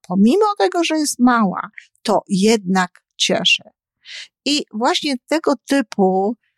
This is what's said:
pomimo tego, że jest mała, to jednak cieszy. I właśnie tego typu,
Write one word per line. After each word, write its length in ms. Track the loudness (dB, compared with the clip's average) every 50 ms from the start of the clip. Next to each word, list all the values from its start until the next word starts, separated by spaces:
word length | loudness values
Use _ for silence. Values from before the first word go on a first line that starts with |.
| _ -4
pomimo 380 | 0 2 4 4 4 4 2 0 0 0
tego, 260 | -2 -2 0 -2 -2
że 140 | -2 -2 -2
jest 220 | -4 -4 -2 0
mała, 500 | 2 2 2 2 0 0 -2 -6 -10 -12 _ -20 -20 _ _ _
to 200 | -4 0 0 0 0 -2
jednak 760 | -2 0 2 2 2 2 0 -2 -2 -2 -2 -2 _ _ _ _ _ -6
cieszy. 460 | -4 -2 -2 0 0 0 0 0 -2 -10 _ _ _ _ _ _ _ -20 -20 -18 -20 -20 _ _ -4
I 200 | -2 -2 -2 -2 _ -6
właśnie 420 | -4 -2 -2 -2 -2 -2 -4 -6 -6 _ -4
tego 260 | -4 -2 0 -2 -2 -2 _
typu, 680 | -2 0 0 -2 -2 0 0 0 2 2 0 -2 -2 -4 _ _ _ _